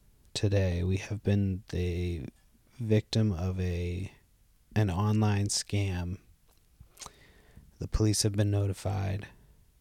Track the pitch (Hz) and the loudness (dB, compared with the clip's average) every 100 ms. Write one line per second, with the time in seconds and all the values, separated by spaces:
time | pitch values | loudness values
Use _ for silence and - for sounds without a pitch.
0 | _ _ _ - 104 98 95 87 90 95 | _ _ _ -2 0 2 2 2 0 -2
1 | - 104 - 101 98 95 - 87 90 87 | -2 -4 2 2 2 -2 -4 -4 -2 -2
2 | 87 85 62 - _ _ _ - 113 107 | -2 -4 -8 -16 _ _ _ -6 2 2
3 | - 113 107 82 92 92 90 87 87 90 | 2 2 2 2 -2 0 -2 -2 -4 -4
4 | 95 - _ _ _ _ _ - 104 87 | -8 -12 _ _ _ _ _ 0 2 2
5 | 107 107 107 101 101 - - 101 98 90 | 2 4 2 2 0 -2 -2 -2 -2 -4
6 | 87 92 - _ _ _ _ - - - | -6 -8 -12 _ _ _ _ -20 -20 -20
7 | - - - - - - - - 90 - | -20 -20 -20 -20 -20 -20 -18 -10 -4 0
8 | 107 101 107 101 101 101 101 98 101 98 | 2 2 0 2 2 2 0 -2 -4 -2
9 | 98 98 - - - - _ _ | -2 -4 -8 -18 -20 -20 _ _